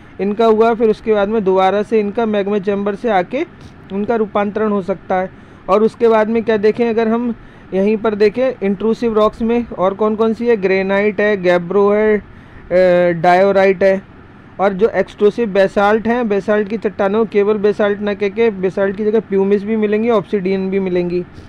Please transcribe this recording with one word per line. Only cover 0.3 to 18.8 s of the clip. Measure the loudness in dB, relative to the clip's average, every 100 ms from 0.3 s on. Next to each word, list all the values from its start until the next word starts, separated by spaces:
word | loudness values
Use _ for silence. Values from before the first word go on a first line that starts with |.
| 0 2
हुआ, | 4 2
फिर | 2 0
उसके | 0 0
बाद | 0 0
में | 0
दोबारा | 0 2 2 0
से | 0 0
इनका | 0 -2 -2
magma | -2 -2 -2
chamber | -2 -2 -4
से | -4 -2
आके | 0 0 -4 -6 -10 -20 -20 -10
उनका | -6 -2 -2
रूपांतरण | -2 -2 -2 -2 -2
हो | -2
सकता | -4 -6 -4
है। | -4 -4 -10 -20 -14 -2
और | 2
उसके | 2 2 2
बाद | 2 2
में | -2
क्या | 0 0
देखें, | 0 0 0
अगर | 0 0
हम | -2 -4 -8 -12 -20 -8
यहीं | -2 0 0
पर | -2
देखें | 0 0 2 -2 -2
intrusive | -4 -2 -2 -2 -2
rocks | 2 0 0
में | -2 -2 -4 -2
और | -2
कौन | 0 -2 0
कौन | 0
सी | 0 0
है? | 0
Granite | 0 0 0 0 0 0
है, | 0 0
gabbro | 0 0 0 0 2
है, | 2 2 0
अ, | -4 -18 -20 -20 -2 2 4 4 2
diorite | 2 2 4 4 4 2 2
है। | 2 2 -4 -20 -20 -20 -18 -4
और | -2
जो | 0 0
extrusive | 0 -4 0 0 0 -2
basalt | 0 0 2 2 2 0
हैं, | -2 0
basalt | -2 0 -2 -2
की | -4
चट्टानों, | -6 -2 -2 0
केवल | 0 0 0 2
basalt | 0 0 0 -2
ना | -4
कह | -4 -4
के | 0 -2
basalt | 0 -4 -2